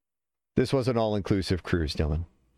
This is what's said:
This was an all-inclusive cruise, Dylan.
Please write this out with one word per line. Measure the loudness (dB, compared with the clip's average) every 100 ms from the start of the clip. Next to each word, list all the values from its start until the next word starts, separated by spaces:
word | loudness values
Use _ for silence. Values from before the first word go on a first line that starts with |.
| _ _ _ _ _
This | -2 2
was | 2 2
an | 2
all-inclusive | 0 0 0 0 0 -2
cruise, | -2 -2 -2 -2
Dylan. | -2 -2 -6 _ _